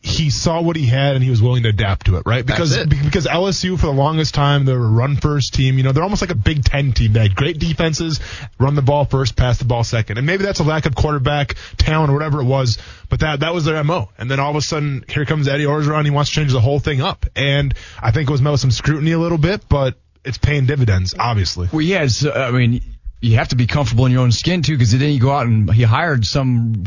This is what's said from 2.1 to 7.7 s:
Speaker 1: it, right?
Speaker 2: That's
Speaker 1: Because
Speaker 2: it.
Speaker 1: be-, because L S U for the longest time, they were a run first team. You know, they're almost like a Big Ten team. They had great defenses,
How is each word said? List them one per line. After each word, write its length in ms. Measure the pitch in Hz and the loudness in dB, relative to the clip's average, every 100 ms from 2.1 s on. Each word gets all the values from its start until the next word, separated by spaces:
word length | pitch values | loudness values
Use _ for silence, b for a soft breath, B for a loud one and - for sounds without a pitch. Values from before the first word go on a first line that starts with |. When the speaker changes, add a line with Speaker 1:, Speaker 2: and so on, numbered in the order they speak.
| 90 | 0
Speaker 1:
it, 80 | - | 0
right? 180 | 120 | -2
Speaker 2:
That's 140 | 123 107 | 0 0
Speaker 1:
Because 180 | 170 131 | 0 0
Speaker 2:
it. 120 | 160 | 0
Speaker 1:
be-, 120 | 143 | 0
because 240 | 147 190 151 | 0 0 0
L 180 | 160 196 | 0 0
S 160 | 180 | -2
U 140 | 185 180 | -4 0
for 100 | 160 | 0
the 60 | |
longest 420 | 135 139 160 156 | 2 0 0 -2
time, 300 | - 143 143 | 0 2 2
they 80 | 135 | 2
were 120 | 127 | 0
a 60 | 120 | 2
run 240 | 110 131 | 2 2
first 400 | 143 151 147 123 | 0 0 0 -2
team. 220 | - 131 131 | 0 2 2
You 60 | |
know, 80 | 131 | 2
they're 100 | 135 | 2
almost 180 | 180 208 | 0 -2
like 100 | 190 | -2
a 20 | 175 | 0
Big 280 | - 156 | 0 2
Ten 260 | - 143 139 | 0 2 0
team. 220 | 117 113 | 0 2
They 80 | 113 | 4
had 160 | 110 95 | 2 2
great 240 | 139 151 | -2 -2
defenses, 580 | 170 | -4